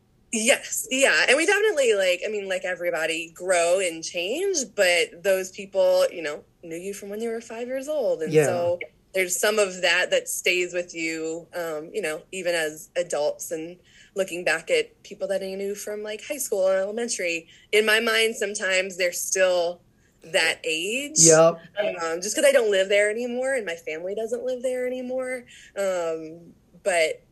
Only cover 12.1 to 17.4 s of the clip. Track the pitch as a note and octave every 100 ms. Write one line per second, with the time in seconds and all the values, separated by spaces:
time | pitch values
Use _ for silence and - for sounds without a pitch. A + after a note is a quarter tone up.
12.1 | D#3 - F#3 F3 E3+ D#3 D#3 - - E3+
13.1 | D#3 D3 - - E3 E3 F3+ _ - -
14.1 | - F#3+ E3 E3 D#3+ - E3 D#3 _ -
15.1 | G3 F#3+ G3 F#3+ G3 G3 G3+ - G#3 G#3
16.1 | G#3+ - D4 - G3+ F#3+ F#3+ F#3+ G#3+ A#3+
17.1 | - F3+ E3+